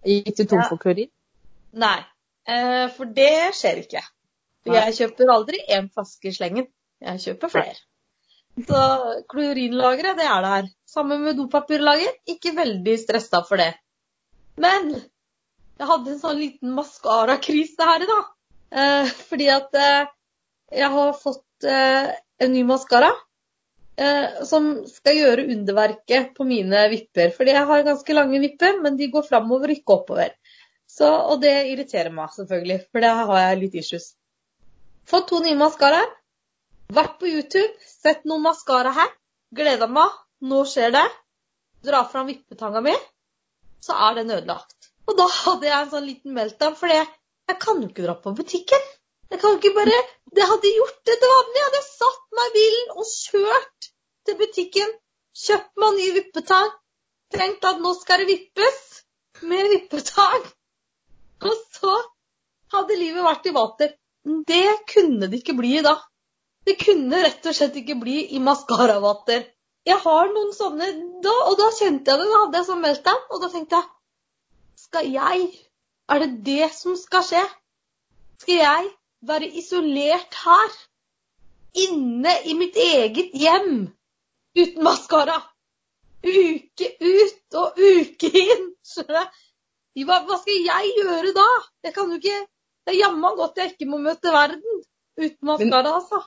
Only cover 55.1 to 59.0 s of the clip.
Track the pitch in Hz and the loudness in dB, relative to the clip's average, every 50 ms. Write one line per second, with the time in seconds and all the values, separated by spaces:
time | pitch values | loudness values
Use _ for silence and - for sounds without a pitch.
55.1 | _ _ _ _ _ - - - 415 403 - _ _ 392 415 427 403 403 370 381 | _ _ _ _ _ -14 -2 -2 -2 -2 -2 _ _ 0 0 0 2 0 -2 0
56.1 | 349 392 370 - _ 320 - - - - 403 427 415 - _ _ _ _ _ _ | -2 -2 -4 -4 _ -10 -2 2 2 2 2 0 -6 -12 _ _ _ _ _ _
57.1 | _ _ _ _ - 403 370 381 403 - - 370 370 339 339 359 359 359 - - | _ _ _ _ -6 -4 -4 -4 -4 -2 -2 -2 -2 -2 -4 -4 -4 -6 -2 -2
58.1 | 370 359 392 370 392 359 - _ _ 370 403 523 539 - - _ - - | 0 0 2 0 -2 -2 -4 _ _ 0 0 0 0 -2 -16 _ -20 -20